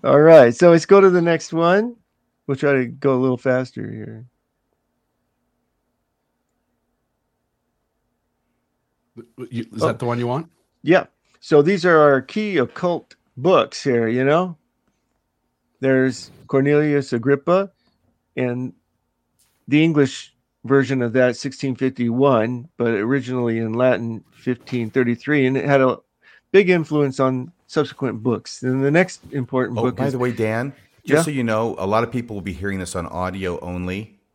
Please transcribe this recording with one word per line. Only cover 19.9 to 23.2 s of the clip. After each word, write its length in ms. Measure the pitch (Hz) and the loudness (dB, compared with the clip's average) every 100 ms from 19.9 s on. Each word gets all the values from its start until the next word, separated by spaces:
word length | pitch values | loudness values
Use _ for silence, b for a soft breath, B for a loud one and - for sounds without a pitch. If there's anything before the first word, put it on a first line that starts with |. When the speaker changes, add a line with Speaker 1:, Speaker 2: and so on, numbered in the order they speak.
| 151 135 - - _ _ _ | 2 0 -2 -20 _ _ _
Speaker 1:
version 360 | 117 139 127 135 | 0 0 2 -2
of 120 | 120 | -2
that, 220 | 123 127 117 | 2 2 0
sixteen 380 | 139 - 139 | -10 -8 -8
fifty-one, 960 | 123 131 131 120 120 139 120 113 123 135 - | -4 -4 -2 -4 2 2 2 0 -6 -14 -4
but 160 | 120 | -2
originally 640 | 110 110 139 | -2 -2 -2